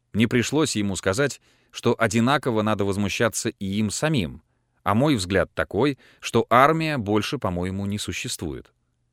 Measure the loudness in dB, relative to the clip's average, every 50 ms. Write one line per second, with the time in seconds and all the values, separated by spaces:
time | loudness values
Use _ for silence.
0 | _ _ 0 0 2 2 2 0 0 0 0 0 0 0 0 -2 -2 -2 -4 -2
1 | -2 0 0 0 0 -2 -4 -8 _ _ _ _ _ _ -14 -2 0 0 2 2
2 | 0 2 2 2 4 4 2 0 0 0 0 0 0 0 0 0 0 -2 0 0
3 | -2 -2 0 0 0 0 -2 -4 -6 -6 -6 _ -6 -4 -2 -2 -2 -2 -2 -2
4 | -2 0 0 0 -2 -4 -6 -12 -20 _ _ _ _ _ _ _ -2 0 2 2
5 | 2 2 2 0 0 0 2 2 2 0 _ -4 -4 -2 0 0 0 0 0 -4
6 | -10 -20 _ _ -8 -2 0 0 2 4 6 6 6 6 4 2 0 -2 -2 -2
7 | 0 0 0 0 0 -2 -4 -4 -4 -2 -2 -2 -4 -4 -4 -4 -4 -4 -4 -6
8 | -6 -8 -8 -8 -8 -8 -8 -8 -8 -8 -8 -10 -14 _ _ _ _ _ _ _
9 | _ _